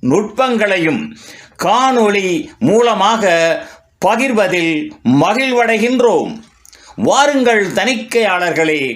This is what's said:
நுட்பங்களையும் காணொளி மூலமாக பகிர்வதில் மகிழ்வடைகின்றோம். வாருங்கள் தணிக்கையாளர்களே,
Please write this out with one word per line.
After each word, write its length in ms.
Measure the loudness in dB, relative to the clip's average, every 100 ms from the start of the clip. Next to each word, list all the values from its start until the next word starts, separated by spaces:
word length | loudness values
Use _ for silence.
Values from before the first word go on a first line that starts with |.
நுட்பங்களையும் 960 | 0 -2 -2 -4 -2 0 0 0 -2 -4 -6 -14 -20 -20 -20 _
காணொளி 680 | -2 0 2 2 2 0 -2 -4 -6 -4
மூலமாக 720 | 0 2 2 2 0 2 0 2 0 -2 -6 -20 _ _
பகிர்வதில் 760 | -2 0 0 0 0 0 -2 -2 -6 -6 0 2
மகிழ்வடைகின்றோம். 1160 | 2 0 0 0 0 0 0 2 2 2 -2 -10 -18 _ -20 -20 -20 -4
வாருங்கள் 640 | 0 2 2 2 2 2 0
தணிக்கையாளர்களே, 1120 | -2 -2 -4 -4 -2 0 0 -2 -2 -2 -2 -4